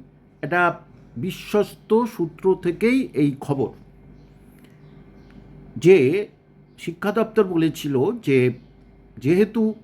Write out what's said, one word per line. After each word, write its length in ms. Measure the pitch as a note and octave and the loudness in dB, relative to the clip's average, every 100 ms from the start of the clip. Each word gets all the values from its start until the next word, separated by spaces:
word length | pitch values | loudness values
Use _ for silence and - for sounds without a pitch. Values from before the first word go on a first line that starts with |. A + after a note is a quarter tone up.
| - _ _ _ | -12 _ _ _
এটা 380 | C#3+ F3 F3 E3+ - - - - | -4 0 0 -2 -16 -20 -18 -10
বিশ্বস্ত 840 | B2+ - - G#3 G3+ - - A3 A#3 - | -10 -10 -4 -2 -2 -6 0 0 0 -4
সূত্র 380 | E3+ - F#3+ F#3 | -6 -2 0 0
থেকেই 460 | F3 E3+ A3 C4 B3+ | -2 0 0 0 -2
এই 220 | B2 D3 C3 | 0 0 -2
খবর 280 | - C#3 A2+ - - - - - - - - - - - - - - - - - - - - - | -6 -4 -4 -6 -20 -20 -20 -20 -20 -20 -20 -20 -20 -20 -20 -20 -20 -20 -20 -20 -20 -20 -16 0
যে 500 | D#3 F#3+ C3 F3+ G#3 _ _ - - - | 6 6 6 0 -6 _ _ -20 -20 -16
শিক্ষা 320 | - E3 F#3+ | -14 -6 -4
দপ্তর 320 | G#3 A3 A3 | -2 0 0
বলেছিল 760 | G3 F3 D#3+ D3+ D3+ C3+ D3 A#3+ | 0 2 0 -2 -4 0 0 -2
যে 300 | - C3+ B2 B2 - - - - - - | 0 2 2 -2 -14 -20 -20 -20 -20 -8
যেহেতু 560 | B2 F3 G#3 A3+ A3 G#3+ | -2 2 2 2 -2 -2